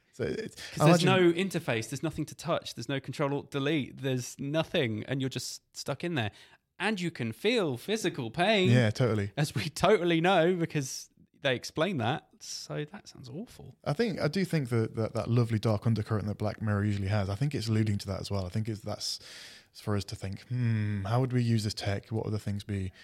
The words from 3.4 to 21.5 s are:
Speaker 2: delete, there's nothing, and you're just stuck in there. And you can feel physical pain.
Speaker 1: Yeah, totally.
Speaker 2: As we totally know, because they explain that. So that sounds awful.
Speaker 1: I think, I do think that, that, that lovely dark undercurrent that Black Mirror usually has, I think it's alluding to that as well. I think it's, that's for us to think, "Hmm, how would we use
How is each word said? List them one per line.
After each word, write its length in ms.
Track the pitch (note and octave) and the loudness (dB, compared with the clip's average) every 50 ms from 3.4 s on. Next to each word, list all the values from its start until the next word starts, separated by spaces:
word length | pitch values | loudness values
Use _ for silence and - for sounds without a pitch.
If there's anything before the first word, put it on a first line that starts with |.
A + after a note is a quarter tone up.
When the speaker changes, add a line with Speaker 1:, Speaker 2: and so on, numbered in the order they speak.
| - - | -6 -4
Speaker 2:
delete, 500 | - C#3+ C3+ C#3+ E3 D3+ B2 - - C3 | -4 -2 0 0 0 0 -2 -4 -6 -6
there's 320 | B2+ C3+ C3 B2+ B2 - - - | -2 -2 -2 -2 -4 -6 -8 -8
nothing, 640 | C#3 C#3 D3+ D#3+ D#3+ - - F3+ C3+ A2+ A2 G#2 - | -6 -2 -2 -2 -2 0 0 0 0 0 0 -4 -4
and 140 | - C3+ C#3 | -4 -4 -2
you're 100 | C#3 C3 | -2 -4
just 320 | - - - - - - _ _ - | -4 -6 -8 -8 -10 -14 _ _ -14
stuck 260 | - - - C#3 - | -10 -8 -6 -6 -4
in 140 | - F3 F3 | -4 -4 -2
there. 160 | C3+ A2 G2+ - - - - _ _ _ _ _ - | -2 -2 -4 -6 -10 -18 -20 _ _ _ _ _ -4
And 200 | F3 G#3 A3 F#3 | -2 -2 -2 -2
you 120 | F3 E3 | -2 -4
can 180 | - - B2 A2+ | -4 -4 -4 -6
feel 440 | A2 - - G#3 B3+ A#3 F#3 D3+ B2+ | -4 -2 0 2 2 2 2 0 -2
physical 540 | A#2 - - G#3 G#3+ G#3+ F3 - D3 A#2+ A2+ | -4 -4 -4 -2 -2 -2 -2 -2 -2 -6 -4
pain. 380 | - - F3 G#3 A3+ G3+ F3+ B2 | -2 0 2 4 4 6 6 8
Speaker 1:
Yeah, 200 | A#2+ B2+ A#2+ G#2+ | 8 6 6 4
totally. 400 | G#2 - C3 A2+ A2 G#2+ G2+ G2+ - | 4 2 2 4 2 2 0 -2 -2
Speaker 2:
As 180 | - D3 - - | -2 -2 -2 -2
we 140 | B2 G2+ D3+ | -4 -4 -4
totally 520 | - - - F#3 A3 F3 F3 F3 E3+ E3 | 0 4 6 6 6 6 4 2 2 4
know, 360 | E3 F3+ G3 F3 D#3+ F3 F#3+ | 4 4 6 6 4 4 2
because 500 | F3 E3 - - D3+ C3+ B2 - - - - _ _ - _ _ _ | 0 -2 -2 -2 -4 -4 -4 -8 -12 -14 -16 _ _ -20 _ _ _
they 120 | - C#3 B2+ | -2 0 0
explain 420 | A#2 - - - D3+ D#3 G3+ F#3+ B2+ | -2 -4 -6 -2 -2 0 0 0 0
that. 280 | A2 A2+ D3 - - _ _ _ | 0 0 0 -2 -6 _ _ _
So 420 | - - - - - - D3+ D3+ D3+ D3+ | -16 -14 -12 -12 -10 -8 -8 -8 -8 -8
that 140 | - G#3 - - | -12 -16 -18 -20
sounds 200 | - - C3 B2 | -20 -18 -16 -14
awful. 460 | B2 E3+ A#3 - - - - - - _ - | -12 -12 -12 -12 -16 -18 -18 -18 -18 _ -4
Speaker 1:
I 80 | - D3 | -2 0
think, 240 | - A#3 A3+ E3 - | 0 0 0 0 0
I 80 | - D#3 | 0 0
do 160 | - G3 F#3 | 0 0 0
think 240 | - - D#3+ C3+ A#2+ | 2 2 0 0 2
that, 240 | B2 A#2 A2+ - - | 2 2 2 0 0
that, 180 | A2+ A2 - - | -2 -2 -2 -2
that 140 | A2+ G2+ - | -2 0 2
lovely 280 | A#2 B2 A#2+ A2 A2+ G#2+ | 4 4 4 4 2 2
dark 280 | - A#2 G#2+ G2+ - | 2 2 2 2 2
undercurrent 400 | - A#2 G#2 G#2 - A2+ G#2+ - | 2 2 2 0 0 -2 0 0
that 100 | G#2 G2+ - | -2 -4 -2
Black 220 | G#2+ G#2 - - | -4 -4 -4 -2
Mirror 220 | A2 G#2+ G#2 G2+ G2+ | -2 0 0 2 2
usually 240 | G#2+ G2+ G2 G2 F#2+ | 2 0 0 0 0
has, 200 | G#2+ G#2 G2 F#2 | 0 0 0 0
I 40 | G2 | -2
think 200 | - C#3 D3 D3 | -2 -2 -2 -2
it's 140 | G#2+ G#2+ A2+ | -2 -2 0
alluding 280 | A2 A2 A2 G#2+ G2+ G2+ | 2 2 2 2 0 0
to 80 | - G2+ | -2 -4
that 120 | F#2+ F2 | -6 -6
as 100 | F2 - | -4 -4
well. 140 | G2+ G2 F#2 | -2 -2 -2
I 40 | F2 | -2
think 180 | - A2 G#2 A#2 | -2 -4 -2 -4
it's, 120 | G#2+ G2 | -6 -6
that's 400 | - G#2 G#2 - - - - - - - - - - - - - - _ - | -6 -8 -8 -6 -6 -6 -6 -8 -10 -14 -18 -18 -18 -18 -20 -20 -20 _ -20
for 200 | - - G#2+ G#2 | -8 -4 -2 -2
us 80 | G2+ G2 | -2 -2
to 120 | - A2+ | -4 -8
think, 260 | - - F#2+ G2 - - - | -8 -8 -8 -8 -10 -8 -6
"Hmm, 560 | B2 B2 A#2+ A#2 A2+ G#2+ G#2 G#2 G#2 G2+ G2 | -2 0 2 2 2 2 0 0 -2 -2 -2
how 160 | G2 A#2 B2 | 0 0 2
would 120 | C3 B2 | 2 2
we 100 | A#2+ B2 | 2 2
use 220 | A#2+ A#2 | 2 4